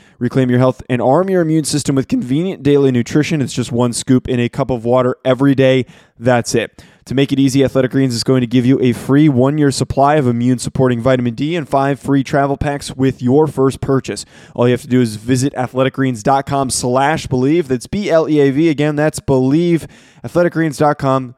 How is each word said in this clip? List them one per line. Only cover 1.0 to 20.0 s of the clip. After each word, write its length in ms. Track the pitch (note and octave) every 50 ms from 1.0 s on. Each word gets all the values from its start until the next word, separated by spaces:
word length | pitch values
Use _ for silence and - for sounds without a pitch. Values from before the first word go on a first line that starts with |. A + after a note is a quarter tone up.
| A2+
arm 260 | B2+ C3 E3 F#3+ F#3+
your 140 | F#3+ F3+ E3
immune 220 | D#3 D#3 D#3+ D3
system 300 | - D3+ D3 - - C#3
with 140 | C3+ A#2+ -
convenient 540 | - B3+ F3 B2 C3 D3+ F3 F#3+ D#3+ - C3+
daily 280 | C#3+ C#3+ C#3+ C#3 C3+
nutrition. 520 | B2+ A#2+ A2+ - - D#3 C#3+ - E3 D3+ B2+
It's 100 | - -
just 180 | - A#2 -
one 220 | - A#2 B2 A#2+ A2+
scoop 360 | - - - C3 B2+ - -
in 120 | B2+ A#2+
a 80 | A#2+ A#2
cup 220 | - C#3 C3+ A#2
of 140 | C3 A#2 A2
water 320 | A#2+ B2 B2+ B2 B2+ - _ -
every 300 | C3 B2+ A#2+ C#3 C#3+ C3+
day. 300 | A#2+ C3+ C3 C3 C3 B2 - - - _ _ _ -
That's 360 | A2+ B2+ B2 A#2+ A#2 - -
it. 280 | A#2 G2+ - _ - - - _ _ _
To 100 | - A#2+
make 180 | C3+ C#3 C3+ C#3
it 60 | C3
easy, 240 | C#3 C3+ B2 C#3 C3+
Athletic 280 | B2 - C3+ B2+ B2+
Greens 240 | - C#3 C3+ C3 A#2
is 100 | A2+ -
going 160 | - C3+ B2+
to 60 | B2
give 180 | A2+ A#2+ C3 A#2+
you 160 | B2 C3+ -
a 140 | B2 B2 A#2
free 340 | - - - C3 C#3+ D#3 D#3
one-year 420 | C3+ A#2+ B2+ C#3 D3+ D#3 D3 C#3
supply 460 | C3 - C3+ - - C3+ C3+ C#3+ D3+
of 100 | D#3 C3+
immune-supporting 760 | B2 A#2+ A#2 A#2+ B2+ B2+ A#2 - - - - C3 B2+ B2 A#2 A2+
vitamin 320 | C3 C3 B2 B2 A#2+ A2+
D 200 | A2 C#3+ D3+ F3
and 140 | F3 C#3 -
five 320 | - C3+ C3+ C#3 C#3 -
free 240 | - - C#3 C#3 B2+
travel 320 | - - C#3+ C#3 C#3 C#3
packs 340 | - - D3+ C#3+ C#3 - - C3+
with 240 | C3 C3+ C3+ B2+ -
your 260 | B2+ B2 C3 D3+ D#3
first 360 | D3 - C3+ C3+ C3+ A#2+ - -
purchase. 420 | - C#3 C3 - - G#2 - - _ _ - - - -
All 120 | - A#2+
you 60 | B2 B2
have 80 | A#2+ -
to 60 | B2+
do 140 | B2 B2+ B2
is 140 | A2+ G#2+
visit 380 | G#2 G#2+ A#2+ C3+ B2+ B2+ C#3+ -
athletic 380 | - B2+ A#2 - B2+ C3 C3 -
greens 300 | - C3+ C3 B2 G#2+ G#2
dot 240 | C#3 C3+ C#3 C3+
com 240 | - C#3 C#3 C3+ B2
slash 560 | - - - B2 B2 C3 C3+ D3 D#3+ D#3 -
believe. 420 | - C3 B2+ B2+ C#3 D#3 F3 E3 B2+
That's 180 | C3 A#2+ -
B 220 | - - G3+ G#3 C#3+
L 180 | D#3+ D#3+ D#3
E 140 | C3 D#3 D3
A 100 | C#3 C#3
V. 200 | C3 C#3+ E3 E3
Again, 260 | D3 B2+ D3 D3+ D3+
that's 240 | D3 D3+ D#3 - -
Believe, 680 | - - C#3 C3 C3 C3 C#3+ E3 F3 F3 E3+ D#3 D3 - - -